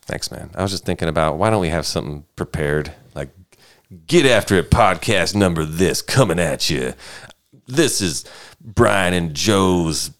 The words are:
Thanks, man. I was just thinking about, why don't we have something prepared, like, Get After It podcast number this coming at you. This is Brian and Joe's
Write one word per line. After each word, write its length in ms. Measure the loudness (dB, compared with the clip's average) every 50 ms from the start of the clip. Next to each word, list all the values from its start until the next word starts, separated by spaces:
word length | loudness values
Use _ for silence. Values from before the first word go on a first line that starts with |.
Thanks, 280 | _ -10 -10 -8 -8 -10
man. 200 | -12 -12 -16 -14 -8
I 80 | -6
was 80 | -6 -4
just 140 | -4 -6 -4
thinking 240 | -6 -4 -4 -2 -4
about, 280 | 0 0 0 0 0
why 140 | 0 0 0
don't 100 | 0 0
we 80 | 0 0
have 180 | -2 -2 -4
something 380 | -4 -6 -6 -6 -6 -10 -12 -14 _ _
prepared, 560 | -10 -10 -8 -6 -4 -2 -2 -2 -2 -2 -6 -10 -18 _ _ _
like, 160 | -10 -10 -10 _ -20 -20 _ _ _ _ _ _ _ _ _ -20 -20 -8
Get 200 | _ 2 4 6
After 300 | 6 4 4 4 2 2
It 140 | 2 4 2
podcast 640 | 4 4 4 4 2 0 -2 0 0 0 0 0 2
number 300 | 2 2 2 2 0 -4
this 380 | -4 0 0 0 2 2 -2
coming 360 | -4 -2 2 2 2 2 2 -2
at 300 | 0 -2 -2 -4 -4 -2
you. 240 | -2 -2 -4 -4 -8 -10 -16 -20 -20 -20 -20 -20 -20 _ _ _ _ -20 _
This 340 | -8 0 0 0 2 2 -2
is 240 | -2 -2 -4 -6 -10 -12 -20 -20 -20 -20 -20 _
Brian 540 | -20 -12 2 2 4 4 4 2 2 2 2
and 200 | 0 0 -2 -4
Joe's 760 | -2 0 2 4 4 4 4 4 2 2 0 -2 -4 -6 -10 -12